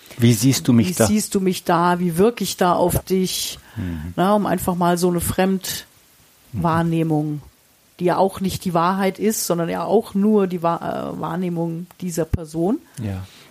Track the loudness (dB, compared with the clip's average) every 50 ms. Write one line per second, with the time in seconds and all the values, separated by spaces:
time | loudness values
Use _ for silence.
0 | -20 -18 -4 2 4 4 4 4 4 2 2 2 2 4 4 4 4 4 2 2
1 | 2 2 2 2 0 -2 -2 0 0 0 -2 -2 0 0 2 2 2 2 2 2
2 | 0 0 2 2 2 2 2 0 -4 -6 -2 0 2 2 4 4 2 2 0 -2
3 | -2 0 0 0 0 0 -2 -4 -6 -8 -8 -12 -16 -14 -10 -8 -6 -6 -6 -6
4 | -8 -8 -4 -2 2 2 2 2 2 0 -2 -2 -2 -2 -2 0 2 2 2 2
5 | 2 2 2 0 -2 -2 0 0 2 2 0 0 -2 -6 -10 -10 -12 -14 _ _
6 | _ _ _ _ _ _ _ _ _ _ -6 -2 0 2 2 2 2 2 2 0
7 | 0 2 0 0 0 -2 -4 -8 -10 -14 -20 _ _ _ _ _ _ _ _ -4
8 | -2 0 2 2 2 0 0 -2 -4 -4 -4 -4 -4 -2 0 2 2 2 2 2
9 | 0 -2 -2 0 0 -2 0 -2 -2 -2 -2 0 0 -2 -4 -4 -2 0 0 0
10 | 0 0 0 0 2 4 4 4 2 0 -2 -2 -2 -2 -2 -2 -4 -6 -6 -6
11 | -6 -6 -8 -8 -8 -6 -6 -4 -4 -4 -4 -4 -4 -4 -6 -8 -10 -12 -14 -10
12 | -10 -6 -4 -4 -4 -2 -4 -6 -6 -8 -4 -2 0 0 0 -2 -4 -10 -12 -8
13 | -8 -6 -6 -8 -10 -12 -16 -20 -20 -20